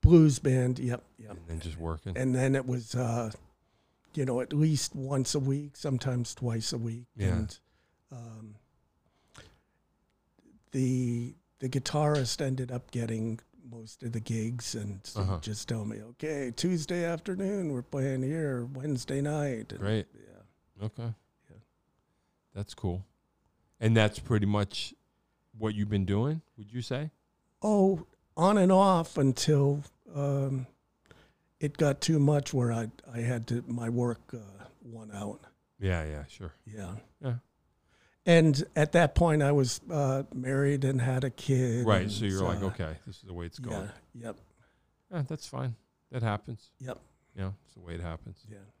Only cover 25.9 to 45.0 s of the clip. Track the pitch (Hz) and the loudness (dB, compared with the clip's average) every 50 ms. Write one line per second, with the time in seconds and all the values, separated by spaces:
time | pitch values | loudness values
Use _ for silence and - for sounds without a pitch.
25.9 | 107 101 98 92 98 104 117 143 156 165 - _ _ - 107 101 110 123 117 - | 2 0 2 2 2 2 2 0 -2 -4 -6 _ _ -20 -20 -12 -10 -10 -6 -4
26.9 | 127 131 147 156 _ _ _ _ _ _ _ _ _ _ - 208 214 208 190 196 | -4 -4 -4 -8 _ _ _ _ _ _ _ _ _ _ 0 2 4 6 6 4
27.9 | 196 160 170 _ _ _ _ _ _ - 165 190 208 208 185 185 190 185 196 196 | 4 0 -4 _ _ _ _ _ _ 2 4 6 6 6 6 8 8 8 8 6
28.9 | 185 170 165 - - - 143 135 127 - - - 151 143 139 139 143 143 143 - | 6 4 2 0 0 2 2 2 2 2 2 4 4 4 6 4 2 0 -4 -10
29.9 | _ _ _ - - 143 143 143 139 139 139 135 135 131 127 - _ _ _ _ | _ _ _ -12 -6 -4 -2 -2 0 0 -2 -2 -2 -4 -6 -8 _ _ _ _
30.9 | _ _ _ _ - _ - _ _ _ _ _ _ _ - 147 - - 160 147 | _ _ _ _ -20 _ -20 _ _ _ _ _ _ _ -6 -6 0 2 2 2
31.9 | 139 - - - 165 151 143 139 151 147 135 - - 131 123 117 117 113 113 110 | 2 0 0 2 4 4 6 6 4 4 0 0 -2 0 0 2 0 -2 -4 -6
32.9 | - - - - 120 120 117 120 127 120 113 - 120 120 - - 117 120 117 117 | -8 -14 -20 -12 -8 -4 -2 -2 -2 -2 -2 -2 -4 -4 -2 -4 -6 -4 -4 -2
33.9 | 120 120 123 120 117 117 - _ - 120 107 98 98 98 - - - _ - 120 | 0 0 0 0 -2 -4 -8 _ -14 -14 -14 -16 -20 -20 -20 -20 -20 _ -20 -18
34.9 | 113 113 110 107 101 98 104 104 104 - - - _ _ _ _ _ _ 98 95 | -18 -16 -16 -14 -10 -8 -8 -8 -8 -10 -16 -20 _ _ _ _ _ _ 0 0
35.9 | 90 85 78 78 76 73 73 71 - - 98 87 - _ _ - 104 107 101 87 | 0 0 -2 -4 -6 -8 -10 -14 -14 -14 -14 -14 -14 _ _ -18 -14 -12 -12 -12
36.9 | 92 110 - _ _ _ - 135 120 120 _ _ _ _ _ _ _ _ _ _ | -12 -14 -16 _ _ _ -6 -6 -6 -6 _ _ _ _ _ _ _ _ _ _
37.9 | _ _ _ _ _ _ _ - 170 165 160 160 143 135 - - - 160 151 151 | _ _ _ _ _ _ _ 6 8 8 8 8 6 4 0 -2 2 2 2 4
38.9 | - 175 170 147 - - 170 170 156 151 147 139 147 143 135 123 - - - - | 6 4 4 6 6 6 6 6 6 4 4 4 4 4 4 2 0 -6 -8 -4
39.9 | 165 151 143 135 131 135 139 - - 127 127 127 135 135 143 139 143 139 135 131 | -2 0 0 0 0 -2 -4 -6 -8 -8 -4 -2 0 2 2 2 2 2 2 2
40.9 | 135 131 120 131 131 127 131 135 - - - - 135 127 127 120 113 120 123 110 | 2 2 0 0 0 0 -2 -4 -6 -8 0 2 2 4 4 2 2 2 4 4
41.9 | 104 95 92 101 104 101 107 101 95 95 95 90 90 104 98 92 92 - 90 80 | 4 4 4 2 -2 -2 -2 -2 0 0 0 0 0 0 -2 -4 -2 -4 -6 -6
42.9 | 80 78 - - 98 - - 95 90 87 85 85 - - 131 120 107 101 95 104 | -6 -10 -12 -16 -18 -18 -16 -14 -10 -10 -10 -10 -10 -12 -10 -8 -6 -6 -8 -10
43.9 | 104 - _ _ _ 120 117 113 101 - - _ _ _ _ _ _ _ _ _ | -14 -18 _ _ _ -16 -14 -14 -14 -14 -18 _ _ _ _ _ _ _ _ _
44.9 | _ _ | _ _